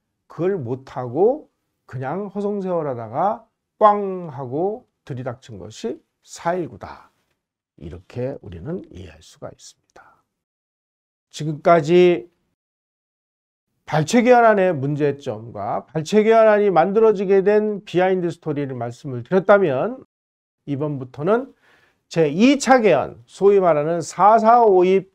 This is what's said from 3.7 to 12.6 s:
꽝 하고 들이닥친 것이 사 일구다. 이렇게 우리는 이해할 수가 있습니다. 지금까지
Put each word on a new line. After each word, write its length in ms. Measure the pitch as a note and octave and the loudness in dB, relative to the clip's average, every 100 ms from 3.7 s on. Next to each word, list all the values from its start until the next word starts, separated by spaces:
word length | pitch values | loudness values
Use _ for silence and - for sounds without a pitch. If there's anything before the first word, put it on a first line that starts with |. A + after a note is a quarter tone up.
| - | 2
꽝 520 | G#3+ G#3 G3 F#3 E3+ | 2 2 -4 -8 -12
하고 560 | C3 B2+ C#3 F#3+ A#3+ _ _ - | -14 -10 -6 -6 -8 _ _ -16
들이닥친 540 | B2+ B2+ A#2 - G2+ | -12 -10 -12 -16 -18
것이 420 | F#2+ - A3+ E4 _ _ | -18 -12 -10 -12 _ _
사 320 | _ - E3+ F#3 | _ -10 -6 -6
일구다. 560 | D#3 F#2+ E2 C#2 _ _ _ _ _ _ _ _ | -8 -12 -18 -20 _ _ _ _ _ _ _ _
이렇게 580 | E2 F2 _ B2 B2+ - | -18 -18 _ -10 -10 -10
우리는 400 | G2 F2 B2 F#3 - | -16 -16 -12 -12 -14
이해할 320 | F2 F2 D#2 | -20 -20 -20
수가 280 | _ _ - | _ _ -20
있습니다. 540 | - - _ _ _ _ _ _ _ _ _ _ _ _ _ _ _ _ | -20 -20 _ _ _ _ _ _ _ _ _ _ _ _ _ _ _ _
지금까지 1000 | - D3+ C#3+ E3+ E3+ D3 F3+ F3 E3+ - _ _ _ | -10 -8 -2 2 2 4 4 4 2 -6 _ _ _